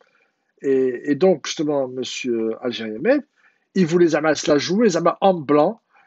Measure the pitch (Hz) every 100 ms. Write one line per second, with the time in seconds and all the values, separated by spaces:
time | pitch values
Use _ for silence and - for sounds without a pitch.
0 | _ _ _ _ _ _ 139 135 131 120
1 | 143 143 185 160 - - 151 143 127 127
2 | 120 - 127 117 113 113 127 117 110 110
3 | 196 294 - _ _ _ _ 196 160 175
4 | 170 151 156 - - 147 131 196 226 165
5 | 170 - 196 180 135 147 165 233 _ _